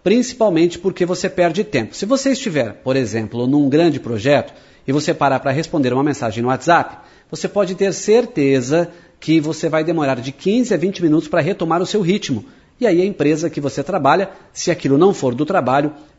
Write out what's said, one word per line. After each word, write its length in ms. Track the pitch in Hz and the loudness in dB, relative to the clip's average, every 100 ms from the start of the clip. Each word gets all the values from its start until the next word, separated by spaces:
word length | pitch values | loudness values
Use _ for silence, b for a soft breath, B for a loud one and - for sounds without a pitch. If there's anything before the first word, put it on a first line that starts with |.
principalmente 760 | 180 233 247 - 214 160 175 - | 2 2 0 0 2 4 2 0
porque 260 | 190 - 175 | -4 -2 -2
você 240 | 180 185 | -2 -4
perde 340 | 185 175 160 | 0 0 0
tempo. 320 | 214 135 107 - | -2 -2 -4 -6
Se 100 | 196 | -2
você 260 | 269 269 | 0 0
estiver, 420 | 262 220 147 113 104 | -2 -2 -2 -2 -4
por 200 | 127 135 | -2 0
exemplo, 500 | 117 110 107 120 123 | 0 -4 -4 -4 0
num 240 | 147 139 | 2 4
grande 300 | 147 170 131 | 4 2 0
projeto 540 | 117 113 123 139 - b b b - | -4 -2 2 2 0 b b b -4
e 40 | |
você 220 | 143 147 | -2 -2
parar 260 | 160 139 131 | 0 0 0
para 120 | 139 | -2
responder 420 | 135 160 165 123 | -4 -2 0 0
uma 100 | 127 | 0
mensagem 380 | 147 135 117 107 | 0 -2 -4 -2
no 80 | 123 | -2
WhatsApp, 480 | 131 165 175 - - b b b | -2 2 2 2 -10 b b b
você 180 | - 180 | -8 -4
pode 280 | 202 185 185 | -2 -2 0
ter 180 | 196 | -2
certeza 960 | 165 - 226 240 - 139 135 120 160 170 B B B | -2 2 2 2 0 2 2 2 0 -2 B B B
que 200 | - 160 | 2 2
você 300 | 147 156 160 | 2 -4 -2
vai 140 | 156 | 0
demorar 360 | 156 170 139 127 | 0 0 0 -2
de 120 | 131 | -6
quinze 420 | - 185 226 240 | -6 0 0 0
a 40 | 180 | 0
vinte 260 | 185 185 | -2 -2
minutos 240 | 170 156 156 | 2 2 0
para 140 | 175 | -2
retomar 400 | 151 202 165 165 | 0 -2 -2 -2
o 40 | 180 | 0
seu 160 | 208 | -2
ritmo. 440 | 170 202 - 117 - b b b | 0 -2 -2 -8 -8 b b b
E 80 | 233 | 2
aí 120 | 175 | 2
a 60 | 180 | 0
empresa 420 | - 147 156 165 | 0 0 0 -2
que 140 | - | -4
você 220 | 143 - | -6 -6
trabalha, 480 | 139 185 135 170 190 B B | -4 0 2 2 0 B B
se 200 | - - | -8 -4
aquilo 260 | 160 135 139 | -2 2 4
não 160 | 190 | 4
for 220 | 185 135 120 | 2 -2 -2
do 100 | 151 | -2
trabalho, 480 | 190 123 139 147 - B | 0 0 0 0 -6 B